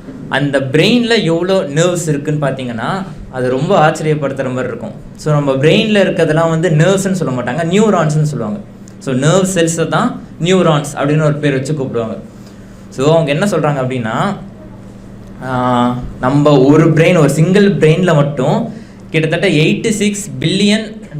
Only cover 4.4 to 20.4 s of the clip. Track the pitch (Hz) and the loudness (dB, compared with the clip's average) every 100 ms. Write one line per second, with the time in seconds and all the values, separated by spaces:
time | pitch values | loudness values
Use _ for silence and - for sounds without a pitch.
4.4 | 127 127 123 113 107 - - - 151 147 | -4 -4 -6 -8 -10 -12 -16 -8 -2 0
5.4 | 139 131 151 202 220 208 185 - 160 156 | 2 2 4 4 2 2 2 2 0 2
6.4 | 165 160 175 151 170 190 196 185 139 123 | 2 0 2 4 4 2 0 -2 -2 -4
7.4 | 135 147 165 190 220 180 156 151 147 120 | -4 -4 0 2 4 2 2 0 0 -2
8.4 | 107 101 - - - - - 127 147 185 | -6 -8 -10 -18 -20 -12 -4 0 2 2
9.4 | 190 170 165 165 - 156 240 - - - | 2 0 0 0 -2 0 -2 -4 -12 -4
10.4 | 160 185 165 147 147 - 143 156 151 147 | 0 2 4 2 -2 -4 0 2 2 0
11.4 | 147 131 135 151 127 117 110 101 - - | 0 -2 -2 -4 -4 -4 -4 -8 -14 -18
12.4 | - - - - - - 139 165 156 147 | -20 -20 -20 -20 -14 -2 2 2 2 0
13.4 | 202 170 147 139 131 131 110 123 190 196 | 0 0 0 -2 -2 -4 -4 -2 -2 -4
14.4 | - - - - - - - - - - | -10 -18 -18 -18 -18 -18 -18 -18 -18 -12
15.4 | 127 127 123 123 123 123 - - 127 143 | -6 -2 0 2 0 -2 -8 -4 0 2
16.4 | 147 143 131 156 160 151 170 175 143 - | 4 6 6 6 4 4 4 4 4 4
17.4 | 165 196 196 151 156 170 185 151 143 - | 2 4 4 4 2 4 2 2 2 0
18.4 | 131 214 240 - - - - 156 156 170 | 0 0 -2 -8 -16 -20 -6 -2 0 0
19.4 | 185 151 165 208 226 208 208 202 - 131 | 2 2 2 2 0 0 -2 -2 -8 -4